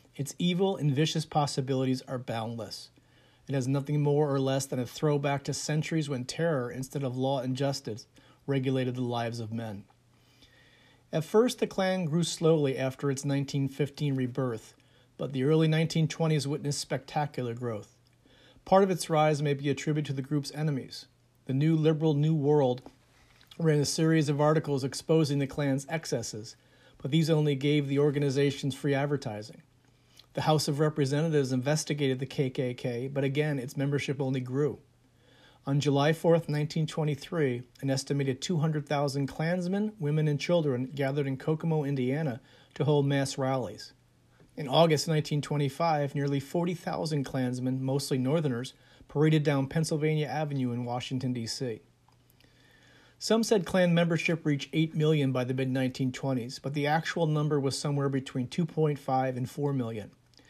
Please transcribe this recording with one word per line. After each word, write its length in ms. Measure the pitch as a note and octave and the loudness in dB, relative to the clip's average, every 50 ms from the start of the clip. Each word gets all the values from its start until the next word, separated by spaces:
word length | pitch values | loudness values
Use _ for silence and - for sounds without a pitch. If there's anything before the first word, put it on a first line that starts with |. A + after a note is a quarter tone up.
| _ _ - | _ _ -10
Its 180 | - C#3 - - - | -8 -8 -8 -4 -2
evil 380 | F3 F3+ F3+ E3+ G3 F#3+ G3 | 0 0 0 2 0 0 0
and 180 | - C#3+ D3 C3+ | 0 0 0 2
vicious 300 | C3 D#3+ D#3 - E3 D3+ | 2 2 0 0 -2 -4
possibilities 760 | - - D#3 D3 C#3+ - - C3 B2+ C3+ C3 C3 C3 C3 B2+ - | -2 0 0 0 0 -2 -4 -2 -2 0 0 0 0 0 -2 -4
are 180 | - C3+ B2 | -6 -8 -8
boundless. 720 | A#2 - A2+ A2+ A2 A2+ A#2 A#2 G#2+ - - - - - _ _ _ _ _ _ _ _ _ _ _ - | -6 -6 -6 -6 -6 -6 -6 -8 -10 -10 -12 -14 -16 -18 _ _ _ _ _ _ _ _ _ _ _ -4
It 80 | C#3 | -2
has 100 | C#3 B2 | -2 0
nothing 360 | C3 C#3 C#3 C#3 C#3+ D3+ D3 C#3+ | 0 0 0 0 0 0 2 2
more 300 | D3 C#3+ D3 D3+ C#3+ C3+ | 2 4 2 2 2 2
or 60 | C#3 | 0
less 280 | C3+ C3+ C3+ C3+ C3+ | 2 0 0 0 -2
than 120 | - C#3 B2+ | -2 -4 -4
a 80 | B2 | -4
throwback 560 | A2 - - - D3+ D3 C#3+ C#3 C#3+ C#3 C#3 - | -4 -4 -2 0 2 2 2 2 0 -2 -2 -2
to 80 | - C#3 | -4 -6
centuries 560 | - - - D3+ D#3 D3+ - E3+ D#3+ D3+ C#3 | -4 -4 -2 -2 -2 0 0 -2 -2 -2 -2
when 180 | C#3+ B2+ B2+ | -4 -6 -6
terror, 440 | - - - E3 E3+ D#3 C3+ B2 A#2+ | -6 -4 -2 -2 0 0 0 -2 -4
instead 320 | - B2 C3 - - D3 C#3 | -6 -8 -8 -6 -6 -4 -4
of 140 | B2+ A#2+ | -4 -2
law 240 | B2+ B2+ C3+ C#3 C3+ | -2 0 0 0 0
and 160 | A#2+ C3 C3 | 0 -2 -2
justice, 500 | B2+ C#3+ C3+ C3+ - - B2 G#2+ A2+ - _ _ - - - - _ _ | 0 0 -2 -2 -4 -6 -8 -10 -10 -12 _ _ -20 -20 -20 -20 _ _
regulated 480 | - C#3 C3+ B2+ C#3 C3 C3 B2+ B2+ B2 | -2 -2 0 0 0 0 0 0 0 -2
the 80 | B2+ B2+ | -2 -2
lives 380 | A#2+ A#2+ A#2 A#2 A#2 A#2 A#2 | -2 -2 -2 -4 -4 -4 -6
of 120 | A2+ G#2+ A2+ | -8 -6 -6
men. 300 | A2+ A#2 A2 G2+ G2 G#2 _ _ _ _ _ _ _ _ _ _ _ - - _ _ _ _ _ _ _ _ _ _ _ _ - | -6 -6 -6 -8 -12 -14 _ _ _ _ _ _ _ _ _ _ _ -20 -20 _ _ _ _ _ _ _ _ _ _ _ _ -4
At 120 | D#3+ D#3 | -4 -2
first, 340 | - - G#3+ B3 B3 - - | 2 4 4 4 4 2 -2
the 80 | A3 | -4
Klan 380 | - - - F#3+ F#3 F#3 F#3 F3+ | -4 -2 0 0 0 0 0 0
grew 180 | D3+ D3 F3 E3+ | 0 0 0 0
slowly 560 | - - - E3+ D#3+ E3 D#3 D3 C3+ C3 B2+ | 0 -2 2 4 4 4 4 4 0 0 0
after 320 | C3 C3 B2+ - - C#3+ | -2 -4 -4 -2 -2 -2
its 140 | C3+ B2+ - | -2 -2 -2
nineteen 440 | C#3+ C#3 C#3 C#3 C3+ - C#3+ C3+ C3+ | -2 -2 -2 -2 -2 -2 -2 -2 -2
fifteen 460 | - - D3 C3+ - - D3+ C#3+ C3+ | -2 -2 -4 -4 -4 -4 -2 -2 0
rebirth, 600 | C3 B2+ B2 B2+ C#3+ C3 B2+ A2+ A2 - - - _ _ _ _ _ _ _ _ - | 0 -2 -2 -2 -4 -4 -4 -4 -6 -10 -14 -20 _ _ _ _ _ _ _ _ -10
but 140 | - C3+ C3+ | -8 -6 -4
the 100 | C3 B2+ | -2 2
early 240 | C#3+ D#3 D#3+ E3 | 4 4 4 4
nineteen 400 | D#3 D#3 D#3+ E3 D#3 - E3 D#3+ | 4 4 2 0 0 0 0 0
twenties 400 | D3+ - - E3 D#3 D#3 D3 B2 | 0 0 0 0 2 2 0 0
witnessed 340 | C#3 D3+ D3 G#2 C#3+ C#3 - | -2 -4 -4 -4 -4 -4 -4
spectacular 720 | - - C#3+ C3+ - - - D#3 D3 C#3+ - - B2+ A#2+ A#2 | -6 -4 -6 -6 -6 -4 -4 -4 -4 -4 -4 -6 -6 -6 -6
growth. 380 | A#2 B2 A#2 A2+ G2+ G2 - _ _ _ _ _ _ _ _ _ _ - - - _ - | -6 -6 -6 -6 -6 -8 -14 _ _ _ _ _ _ _ _ _ _ -20 -20 -20 _ 2
Part 180 | - F#3+ G3 G3+ | 6 6 8 8
of 80 | F#3+ | 6
its 200 | F#3 D#3+ - - | 2 0 -2 0
rise 320 | D#3+ D3+ D3+ D#3 D#3 C#3 D3+ | 4 4 4 4 4 2 0
may 100 | D3 C#3+ | 0 0
be 160 | C3+ C#3 D3 | 0 0 -2
attributed 380 | C3+ - - D#3+ D3+ D#3 D3+ | -2 0 0 -2 0 0 0
to 60 | - C3+ | -2 -4
the 120 | C#3 C3 | -4 -2
group's 240 | - D3+ D3 C3 - - | -2 -2 -2 -2 -2 -4
enemies. 500 | D3 D#3 D#3+ C#3+ B2+ - - - - - - _ _ _ _ _ _ _ | -2 -2 0 -2 -2 -4 -8 -14 -16 -18 -20 _ _ _ _ _ _ _
The 80 | - C3 | -2 0
New 240 | C3+ D3 D#3+ E3 | 2 4 4 4
Liberal 380 | D#3+ D#3 D#3+ D#3+ D3 D#3 D#3+ D3+ | 4 4 4 4 4 4 2 4
New 200 | C#3+ D3 D#3 D#3+ | 4 4 4 4
World 460 | D#3 C3+ C#3+ D3+ D3+ C#3 B2+ B2+ C3 - - - _ _ _ _ _ _ _ _ _ _ - - - | 4 4 4 6 6 6 4 2 0 -6 -16 -20 _ _ _ _ _ _ _ _ _ _ -14 -6 0
ran 200 | E3+ D#3+ D3+ D3 | 2 4 4 4
a 60 | C#3 | 2
series 460 | - - - E3 D#3+ D#3+ D#3+ D3+ C#3+ | 0 2 2 4 4 6 4 4 2
of 100 | D3 C#3 | 2 4
articles 420 | D3 D3+ D#3+ D#3+ D#3 D3 C#3+ C3+ B2+ | 4 4 4 4 2 0 0 0 -2
exposing 560 | C#3 - - - - D#3+ D#3+ D#3+ C3+ C#3+ C#3+ | -2 -6 -4 0 2 4 4 4 2 2 0
the 80 | C#3 | -2
Klan's 380 | C3+ - - C#3+ C#3 C3+ C#3 C#3 - | -2 -2 -2 0 0 0 0 -2 -4
excesses, 640 | D#3+ D#3+ D#3 - D3+ B2 G#2+ - - G#2+ G#2+ - - _ _ _ _ _ _ - _ | -6 -6 -4 -4 -4 -4 -4 -6 -10 -10 -12 -14 -18 _ _ _ _ _ _ -20 _
but 140 | - - C#3+ | -12 -4 0
these 180 | C3 E3 D#3+ D3 | 2 2 4 4
only 280 | E3 D3+ D3+ D3+ D3 | 4 4 4 2 2
gave 320 | C3 C#3 C#3+ D3 D3+ C#3 C#3 | 0 2 2 2 2 2 0
the 100 | C#3 C#3 | 2 2
organizations 760 | D3 D3+ C#3 C#3+ C#3+ C#3 B2+ C#3+ C#3+ C#3+ C3+ - - C#3 B2+ | 2 2 2 2 0 0 2 2 2 2 0 0 -2 -4 -4
free 200 | - - D3 C#3 | -2 -2 0 0
advertising. 640 | C3+ C#3+ C#3+ D3 C3 - A#2+ G#2+ G#2 G#2+ - - - - _ _ _ _ _ _ _ _ _ _ - - _ - | 0 0 0 -2 -2 -4 -4 -8 -8 -10 -12 -16 -20 -20 _ _ _ _ _ _ _ _ _ _ -20 -20 _ -8
The 80 | D3 | -2
House 260 | C#3+ D#3 D#3 D3+ - | 0 2 2 2 2
of 140 | - C#3+ C#3 | 0 0 0
Representatives 720 | D#3 D#3 D#3 - C#3+ C3 C#3+ C#3+ D#3+ E3 D3+ D3 C3+ B2 C3 | 0 0 0 0 0 0 0 0 0 2 2 2 2 2 0
investigated 680 | B2+ B2 C#3+ D3+ D#3 - - D3+ C#3+ D3 C3 C3 C3 | -2 0 0 0 0 -2 -2 -2 -2 0 0 0 -2
the 60 | C3+ | -4
K 220 | B2+ - - C#3 B2+ | -6 -2 -2 -2 -2
K 240 | - - C3 B2 B2 | -2 -2 -4 -4 -4
K, 340 | - - C3 A#2+ A#2 C3 | -4 -6 -6 -6 -4 -6
but 160 | C3+ C#3 C#3 C#3 | -6 -2 -2 -2
again, 360 | C3+ C3+ D3 D3+ D3+ D3 C#3 | 0 0 0 0 0 0 -2
its 180 | A#2+ C#3+ - | -4 -6 -4
membership 420 | C#3 C3+ C#3+ C#3+ C#3 - - C#3 B2+ | -4 -2 0 0 -2 -2 -2 -4 -2
only 220 | C#3 C3 C3+ C3 | -2 -2 -2 -2
grew. 380 | B2+ B2 B2+ C#3 D3+ C3+ G2+ - - _ _ _ _ _ _ _ _ _ _ _ - - - _ - | -4 -4 -2 0 0 0 -2 -6 -12 _ _ _ _ _ _ _ _ _ _ _ -20 -20 -20 _ -4
On 120 | C#3 C#3 D3 | -2 0 0
July 360 | - D3 C#3 C#3 C#3+ D#3 D#3+ | 2 2 4 4 4 4 2
fourth, 340 | D#3 - E3+ E3 E3 E3 - | 2 4 4 4 4 2 0
nineteen 380 | D3+ D3 D3+ D3+ - E3+ D#3 | -2 -2 -2 -2 -2 -2 -2
twenty-three, 800 | D#3 - E3+ D3+ D3+ C#3+ - - - F3+ E3+ D3 C3 B2 A#2+ A#2+ - _ - - | -2 -2 -2 -2 -2 -2 -4 -6 -6 -2 0 0 0 0 -2 -6 -12 _ -6 -2
an 80 | C3+ | -2
estimated 500 | C3+ C3 - - D3 C#3+ C#3 C3+ B2+ - | -2 -2 -2 -2 -2 0 0 -2 -2 -2
two 160 | - - F#3 | -2 -2 0
hundred 320 | D#3 D3 D#3+ D#3 D3+ C#3+ - | 0 0 0 0 -2 -2 -2
thousand 380 | D3+ C#3+ D3 C#3+ C3 C#3+ C#3 | -2 0 0 0 0 -2 -2
Klansmen, 640 | C3+ - - D#3 E3 F3+ F#3 F3 F3 F#3+ G3+ G#3+ G#3+ G#3+ - | -4 -2 -2 -2 -2 0 -2 -2 -2 -2 -2 -2 -2 -4 -4
women, 280 | D#3 D3 D3+ D#3 D#3 | -2 -2 0 2 2
and 140 | D3+ D3 C#3 | 2 0 0
children 500 | - - F3 F3 D#3 D3 B2+ B2 C3 C3 D3+ | 0 2 2 2 2 2 0 -2 -2 -4 -4
gathered 320 | C#3 C#3 C3+ C#3 D3 C#3 | -4 -2 -2 0 -2 -2
in 100 | C3+ C3+ | -2 -4
Kokomo, 480 | B2+ - D#3 D#3+ D#3 E3 E3 D#3 D#3 C#3+ | -4 -2 -2 -2 0 0 0 0 0 0
Indiana, 560 | C#3 C#3+ C3 B2 B2+ - D#3 E3 C#3 A2+ - - _ - - - _ - | 0 -2 0 0 0 0 -2 -2 -4 -4 -6 -10 _ -20 -20 -20 _ -6
to 120 | - C#3 | -2 2
hold 200 | C#3 D3+ D3 C#3 | 4 4 4 4
mass 320 | C#3 C#3+ C#3 C#3 C3+ - | 4 2 2 0 0 -2
rallies. 560 | - C3+ C3 C3+ C3 A#2 F#2+ G#2 - - - - _ _ _ _ _ _ _ _ _ - - - | -2 0 0 0 0 -2 -4 -8 -12 -16 -18 -20 _ _ _ _ _ _ _ _ _ -20 -16 -10
In 120 | - D#3 B2 | -8 -4 2
August 400 | C3+ D3+ E3+ E3 D#3 C#3 - E3 | 4 6 6 6 6 2 2 0
nineteen 340 | D#3+ D#3 D3+ - D#3 D3 C3+ | 0 0 0 0 -2 -2 -2
twenty-five, 720 | - D3+ D3 C#3+ C3+ C#3 - E3+ E3 D#3 D3 C#3+ C#3 - | -2 0 0 0 0 -2 0 0 0 2 0 0 -2 -2
nearly 240 | D3 C#3 C#3+ C#3+ C#3 | -2 -2 0 0 -2
forty 360 | C3+ - - F3 E3+ F3 F3 | -2 -2 -2 -2 -2 -2 -2
thousand 500 | D#3+ - F3+ - E3 E3+ D#3 D#3 C#3+ C3 | -4 -6 -6 -4 -4 -4 -2 -2 -2 -4
Klansmen, 580 | - - C3+ B2+ B2 B2 B2+ B2 B2+ C3 C3 C3 | -2 -2 -2 -2 -2 -2 -2 -2 -2 -2 -2 -2
mostly 360 | C3 C3+ C#3+ C#3 - C#3+ C3 | -2 -2 -2 -2 -2 -2 0
Northerners, 540 | B2+ C3 D3+ E3+ D#3 C#3+ B2 A#2 C3 - - - _ - - - - - | 0 2 2 2 0 0 -2 -4 -6 -10 -12 -18 _ -20 -20 -20 -14 -6
paraded 340 | - C#3+ D3+ D#3 D#3 D#3 D3 | 0 2 4 6 6 4 4
down 240 | D#3 C#3+ C#3 C3+ | 4 2 2 2
Pennsylvania 600 | C3 - E3 D#3+ - E3+ D3 D3+ D#3 D#3 D3+ D3+ | 0 0 -2 0 0 0 0 0 2 2 0 0
Avenue 440 | B2+ B2+ D3+ D#3 D3 C#3+ C3+ B2+ B2 | -2 -2 -4 -4 -2 -2 -2 -2 -2
in 140 | A#2+ A#2+ B2 | -2 -4 -4
Washington, 480 | A#2+ A#2+ B2 B2 - C3+ B2+ C3 B2+ B2 | -4 -4 -6 -4 -4 -4 -2 -2 -2 -4
D 120 | B2 A2+ | -4 -4
C. 360 | A2 - - C3+ B2 G#2+ - - _ _ _ _ _ _ _ _ _ _ _ _ _ _ _ _ _ _ _ _ _ - - _ _ _ - | -6 -6 -6 -4 -6 -6 -8 -12 _ _ _ _ _ _ _ _ _ _ _ _ _ _ _ _ _ _ _ _ _ -20 -20 _ _ _ -6
Some 240 | - - G#3+ A#3 A3+ | 0 2 2 4 4
said 240 | - A#3 G3+ E3 | 4 2 2 2
Klan 280 | - - F#3+ F3+ F3 E3+ | 2 2 4 4 6 6
membership 520 | E3+ F3 E3 E3+ D#3+ - - E3+ D#3+ - | 4 4 4 2 0 0 0 -2 0 0
reached 220 | D#3 D3 C#3 - - - | 0 0 0 -2 -2 0
eight 220 | D#3+ D#3+ D#3+ - | 0 0 0 0
million 380 | E3 D3+ D3+ D#3+ D3+ C#3 C3 C3 | 0 2 2 4 4 2 2 0
by 100 | B2+ B2 | 0 -2
the 120 | B2 C3 | -2 -2
mid-nineteen 580 | C3 C3+ C3 B2+ C3+ C3 B2+ B2+ - C3+ B2+ B2+ | -2 -2 -2 0 0 -2 -2 -2 -2 -4 -4 -4
twenties, 480 | - - C#3 C3 B2+ A2+ B2 C3 - | -4 -4 -4 -2 -2 -4 -6 -10 -10
but 120 | - C3+ C#3+ | -8 -6 -4
the 140 | D3 C#3+ | -2 0
actual 400 | D3 D3+ D#3+ D#3+ - - F3+ E3+ | 2 0 0 0 -2 -2 0 0
number 320 | D3+ D3+ D3+ D3+ D3+ D3+ C#3+ | 0 2 0 0 0 0 0
was 180 | C3+ C3+ B2 | 0 0 -2
somewhere 320 | - - D3 C#3+ C#3+ C#3 C#3 | -2 -4 -2 -2 0 0 0
between 380 | C3+ C3+ C3 - - C3+ B2 | -2 -2 -4 -4 -4 -4 -6
two 180 | B2 - - F3 | -4 -2 -2 -2
point 360 | D#3+ - D#3+ D#3 D3+ D3 C#3+ | -2 0 0 0 2 0 -2
five 360 | - - C3 C3 C3 C3 B2+ | -2 -2 0 0 0 0 -2
and 140 | B2 B2+ B2 | -4 -6 -6
four 220 | - - C#3+ C#3+ C#3 | -4 -4 -2 -2 0
million. 400 | C3 A#2+ A2+ A2+ G#2+ G2 - - _ _ _ _ - _ _ | -2 -2 -4 -6 -8 -10 -12 -16 _ _ _ _ -20 _ _